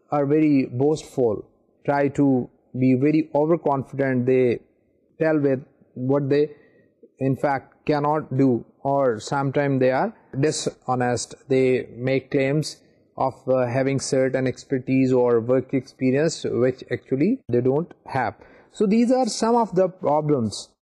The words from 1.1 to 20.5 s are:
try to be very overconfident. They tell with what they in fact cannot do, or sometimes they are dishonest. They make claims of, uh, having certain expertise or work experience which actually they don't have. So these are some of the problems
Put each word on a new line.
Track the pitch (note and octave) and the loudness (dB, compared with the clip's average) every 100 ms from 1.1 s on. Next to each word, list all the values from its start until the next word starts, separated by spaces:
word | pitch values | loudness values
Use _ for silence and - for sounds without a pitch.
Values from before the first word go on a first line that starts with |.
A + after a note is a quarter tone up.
| - A#2+ G2+ - _ _ _ - | -2 0 0 -8 _ _ _ -2
try | C#3+ C#3+ | 0 0
to | C#3 C#3+ B2+ - _ _ B2+ | 2 2 2 -2 _ _ 0
be | B2+ | 2
very | B2+ D3 D#3 D#3 | 2 2 2 0
overconfident. | C#3+ D3+ E3+ D3+ C#3 - C3+ C3+ B2+ B2 | 0 0 0 0 -2 -4 -4 -2 0 2
They | B2+ B2+ A2 - _ _ _ _ _ | 2 2 0 -6 _ _ _ _ _
tell | D#3+ D#3 | -2 0
with | C#3 C3 - _ _ | 0 -2 -6 _ _
what | - B2+ C#3+ C#3 | -8 -2 -2 0
they | C#3+ D3 - _ _ _ _ - _ | 0 0 -4 _ _ _ _ -20 _
in | C3+ C3 | -4 -2
fact | D3+ C3+ - _ - | -2 -4 -6 _ -4
cannot | D3 D3 D#3 - C3 | -2 0 -2 -2 0
do, | C3+ A#2 - _ | 2 2 -4 _
or | C#3 C#3 C3 G#2+ | -4 0 0 -2
sometimes | - C#3+ C#3 D3 C#3+ C3 | -4 -4 -2 0 0 2
they | B2+ | 2
are | C3 G3 - _ C3 | 2 -2 -6 _ -2
dishonest. | D3+ D3 - - - B2+ B2 A#2+ - - - | -2 -2 -6 -8 -6 -2 -2 -2 -6 -14 -2
They | C3 C3 B2+ - - | 2 2 0 -2 -8
make | C3 C3+ - | -4 -4 -2
claims | C#3+ C3+ D3+ D3 - _ _ _ - | -2 0 -2 -4 -10 _ _ _ -6
of, | C3 - B2+ | -4 -4 -2
uh, | C3 B2 | 0 0
having | C3+ C3 C3+ | 0 0 -2
certain | - C3+ C3 C3 C3 | -2 0 0 0 -2
expertise | B2 - C3 B2 C3 C3 | -4 -6 -6 0 0 2
or | B2+ B2 A#2 | 4 4 2
work | A#2 C3 B2+ | 2 0 0
experience | C#3 - - C3 C3 D#3+ - | -4 -6 -4 0 2 0 -2
which | A#2 A2+ B2+ B2+ - | -4 0 0 -2 -8
actually | B2+ - C3+ F3 C4 - | -10 -4 -2 0 -2 -2
they | A#2+ | 0
don't | B2+ C#3 E3+ - | 0 0 -4 -12
have. | - C3 A2 - - - _ | -8 -4 -4 -6 -18 -20 _
So | - | -4
these | G#3 A3+ A#3+ | 0 2 2
are | B3+ | 2
some | B3+ - A3+ A#3 | 0 -2 0 2
of | A3 | 0
the | F3 F#3 | 0 0
problems | F3+ C#3 D3+ D3+ C#3+ A2 | -2 -2 0 0 0 0